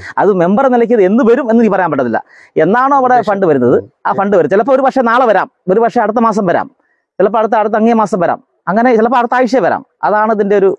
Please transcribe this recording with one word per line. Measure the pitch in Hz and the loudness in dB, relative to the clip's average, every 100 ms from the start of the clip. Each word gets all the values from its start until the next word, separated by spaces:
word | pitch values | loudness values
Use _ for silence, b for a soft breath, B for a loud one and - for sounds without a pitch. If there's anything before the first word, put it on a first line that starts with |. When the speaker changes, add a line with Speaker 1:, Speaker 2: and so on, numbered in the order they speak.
| 95 - | -10 -2
Speaker 1:
അത് | 175 | 0
മെമ്പർ | 185 170 208 269 | 0 0 0 0
നിലയ്ക്ക് | 240 226 | 0 0
ഇത് | 233 | 2
എന്ന് | 185 226 | 2 2
വരും | 240 240 247 | 2 0 0
എന്ന് | 226 | 2
എനിക്ക് | 220 185 | 2 0
പറയാൻ | 175 | -2
പറ്റത്തില്ല. | 139 123 110 - b b 156 | -2 -2 -4 -8 b b -2
എന്നാണോ | 160 233 269 277 | 0 0 0 0
അവിടെ | 254 | 2
Speaker 2:
ഉദ്ദേശം. | 247 220 | 0 0
Speaker 1:
fund | 196 185 | -2 0
വരുന്നത്, | 139 123 196 | 2 2 0
Speaker 2:
ഉം. | - _ - | -2 _ -6
Speaker 1:
ആ | |
fund | 101 196 202 | -4 0 0
വരും. | 147 | 2
ചിലപ്പോൾ | 196 233 269 | 0 2 0
ഒരു | |
പക്ഷേ | 262 269 | 0 0
നാളെ | 233 240 247 | 0 2 2
വരാം, | 190 156 _ - | 0 -2 _ -2
ഒരു | 196 | 0
പക്ഷേ | 226 233 | 0 0
അടുത്ത | 208 220 | -2 0
മാസം | 226 214 185 | 0 0 -2
വരാം, | 135 - _ _ _ _ - | -2 -4 _ _ _ _ -4
ചിലപ്പോൾ | 202 220 | -2 0
അടുത്ത, | 214 220 | 0 0
അടുത്ത | 208 | 0
അങ്ങേ | 214 220 | 0 0
മാസം | 226 208 202 | 0 0 -2
വരാം, | 165 120 _ _ - | -2 -4 _ _ -6
അങ്ങനെ | 202 240 226 | -2 0 2
ചിലപ്പോൾ | 226 269 | 2 0
അടുത്ത | 320 247 | 0 0
ആഴ്ച | 247 247 | 0 0
വരാം. | 165 98 - _ | 0 -2 -8 _
അതാണ് | 165 214 220 | -2 0 0
ഇതിൻ്റെ | 214 202 202 | -2 0 2
ഒരു, | 190 | 0